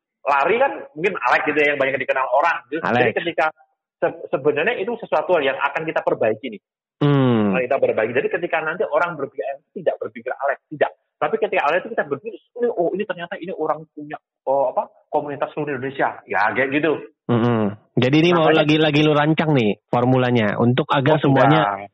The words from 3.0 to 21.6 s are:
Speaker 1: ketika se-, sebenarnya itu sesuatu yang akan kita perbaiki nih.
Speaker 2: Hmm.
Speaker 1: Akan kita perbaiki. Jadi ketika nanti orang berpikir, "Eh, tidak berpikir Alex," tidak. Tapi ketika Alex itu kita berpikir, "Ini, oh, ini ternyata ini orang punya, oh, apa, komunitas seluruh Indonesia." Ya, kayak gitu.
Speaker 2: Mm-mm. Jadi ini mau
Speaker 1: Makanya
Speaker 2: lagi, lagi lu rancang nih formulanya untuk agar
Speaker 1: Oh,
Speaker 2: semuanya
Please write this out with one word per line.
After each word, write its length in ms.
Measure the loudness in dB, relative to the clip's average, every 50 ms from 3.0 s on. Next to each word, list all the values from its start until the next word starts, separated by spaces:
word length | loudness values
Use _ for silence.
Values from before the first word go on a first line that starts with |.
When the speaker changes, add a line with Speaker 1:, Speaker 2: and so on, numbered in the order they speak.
| 2 2 0
Speaker 1:
ketika 300 | -2 -4 -4 -2 0 -2 -2 -2 _ _ _ _ _ _ _ _
se-, 240 | _ -4 -4 -2 -6 -8 -6
sebenarnya 460 | -6 0 0 0 0 2 0 -2 -2
itu 160 | -2 -4 -6 -6 -8
sesuatu 400 | -6 -2 -2 -2 2 2 2 2
yang 180 | 2 0 -2
akan 240 | -2 -4 -2 -2 -4
kita 220 | -6 -4 -4 -2 -2
perbaiki 480 | -2 -2 0 0 0 0 -2 -6 -12
nih. 100 | -12 -14 -18 _ _ _ _ _ _ _
Speaker 2:
Hmm. 560 | 2 2 4 4 4 4 4 4 2 2 2
Speaker 1:
Akan 80 | 0 0
kita 160 | 0 0 0
perbaiki. 340 | 2 0 2 0 0 0 0
Jadi 140 | -2 -2 -2
ketika 320 | -4 -4 -4 -2 -2 -2
nanti 220 | -2 -4 -4 -4 -4
orang 300 | 0 0 0 0 0 -2
berpikir, 260 | -6 -8 -8 -8 -8
"Eh, 160 | -8 -8 -10 -12 _ _ _
tidak 240 | -4 -4 -4 -4
berpikir 380 | -2 -8 -10 -10 -10 -10 -10 -8
Alex," 260 | -4 -4 -4 -4 -4 _
tidak. 240 | _ -4 -2 -2 -2 -2 _ _ _ _
Tapi 200 | _ -4 -4 -2 -2
ketika 220 | -2 -2 -2 0 0
Alex 160 | 0 0 0
itu 140 | -2 -4 -6
kita 100 | -6 -4
berpikir, 280 | -4 -6 -8 -8 -12 -14
"Ini, 320 | -14 -20 _ _ -4 -2
oh, 240 | -2 0 0 -2 -2
ini 120 | -2 -4 -6
ternyata 280 | -6 -8 -10 -10 -12 -12 -12
ini 140 | -10 -12 -8
orang 320 | -4 -4 -4 -4 -4 -6
punya, 300 | -14 _ -16 -14 -14 -14 -16 _ _ _ _ _
oh, 260 | -2 0 0 0 0
apa, 220 | -2 -4 -4 -6 _ _ _
komunitas 420 | _ -4 -4 -4 -4 -6 -6 -6 -6 -4
seluruh 180 | -6 -6 -6 -6
Indonesia." 480 | -6 -6 -8 -4 -4 -4 -4 -4 -8 -12
Ya, 240 | -6 -2 0 0 0
kayak 180 | 0 0 -2 0
gitu. 200 | 0 0 0 0 -2 -2 -6 -14 _ _ _
Speaker 2:
Mm-mm. 460 | 0 0 2 2 2 2 2 0 -2 -4 -6 _ _ _
Jadi 220 | 0 2 4 4 4
ini 100 | 4 4 4
mau 100 | 4 4
Speaker 1:
Makanya 140 | 4 4 4
Speaker 2:
lagi, 160 | 4 4 2
lagi 240 | 4 2 2 2 2
lu 120 | 2 4 4
rancang 400 | 4 2 2 2 2 2 2 2
nih 240 | 2 2 2 0 -2 _
formulanya 720 | _ 0 2 2 4 4 4 4 2 2 2 2 0 0 2
untuk 260 | 2 2 2 2 0
agar 320 | 0 0 2 4 2 2
Speaker 1:
Oh, 40 | 4 4
Speaker 2:
semuanya 380 | 2 4 4 6 6 4 4